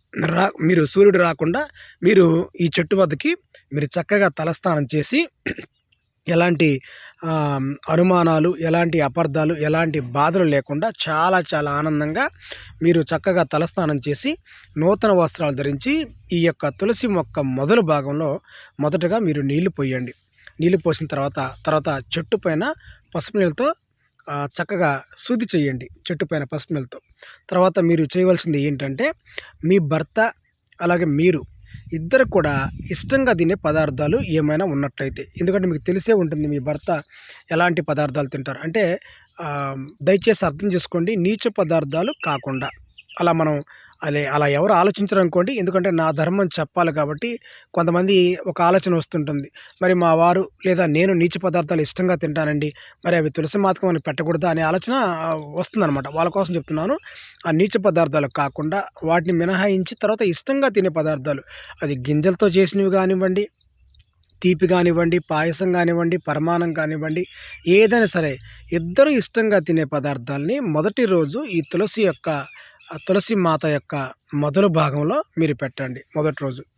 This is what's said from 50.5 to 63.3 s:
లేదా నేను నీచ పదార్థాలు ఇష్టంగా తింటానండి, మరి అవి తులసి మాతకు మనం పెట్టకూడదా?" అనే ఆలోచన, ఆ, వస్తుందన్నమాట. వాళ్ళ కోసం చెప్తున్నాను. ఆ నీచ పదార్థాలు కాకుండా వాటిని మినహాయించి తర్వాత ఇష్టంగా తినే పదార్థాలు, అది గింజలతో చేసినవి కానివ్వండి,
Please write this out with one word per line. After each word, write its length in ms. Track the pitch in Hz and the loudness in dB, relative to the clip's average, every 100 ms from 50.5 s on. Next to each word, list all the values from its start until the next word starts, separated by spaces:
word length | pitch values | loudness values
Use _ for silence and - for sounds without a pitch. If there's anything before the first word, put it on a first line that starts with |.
| - 185 | -4 0
లేదా 200 | 180 165 | 2 2
నేను 280 | 151 190 | 2 4
నీచ 260 | 175 170 175 | 4 2 0
పదార్థాలు 420 | 185 175 156 165 | -2 -2 0 -2
ఇష్టంగా 340 | 147 - 185 170 | -2 -2 -2 0
తింటానండి, 580 | 160 151 151 147 151 - - - 175 | -2 -2 -2 -2 -4 -8 -20 -8 0
మరి 100 | 170 | 0
అవి 140 | 156 | 0
తులసి 280 | 165 156 202 | -2 -2 0
మాతకు 300 | 196 180 190 | 0 2 0
మనం 120 | 160 160 | 0 -4
పెట్టకూడదా?" 420 | 139 160 160 175 | -4 -2 0 0
అనే 120 | 160 | 0
ఆలోచన, 320 | 156 180 233 | 0 -2 -2
ఆ, 400 | 262 202 160 160 | -2 0 -2 -4
వస్తుందన్నమాట. 720 | 156 147 160 175 214 160 139 139 156 | -6 -6 -6 -4 0 0 0 -4 -2
వాళ్ళ 160 | 170 | -2
కోసం 240 | 196 175 170 | 0 -2 -4
చెప్తున్నాను. 420 | - 156 190 320 - - - - 170 | -4 -4 -2 -4 -6 -20 -20 -10 -2
ఆ 40 | |
నీచ 260 | 160 196 214 | 0 2 2
పదార్థాలు 500 | 196 170 156 151 139 151 | 2 2 2 0 -2 -2
కాకుండా 480 | 143 - 156 196 - - | -4 -4 -4 -4 -6 -6
వాటిని 300 | 160 170 170 | 0 0 2
మినహాయించి 640 | 165 170 185 202 190 175 - | 0 0 0 2 0 -2 -4
తర్వాత 200 | 208 - | -2 0
ఇష్టంగా 480 | 202 160 - 277 269 | 0 -2 -2 0 0
తినే 200 | 196 185 | 2 0
పదార్థాలు, 520 | 160 156 147 143 135 - - - - | 0 -2 -2 -4 -6 -8 -20 -18 -8
అది 120 | 147 135 | -6 -4
గింజలతో 520 | 131 151 180 175 202 | -2 2 2 2 2
చేసినవి 420 | 180 180 202 190 | 4 2 2 2
కానివ్వండి, 580 | 190 190 185 185 | 2 2 2 0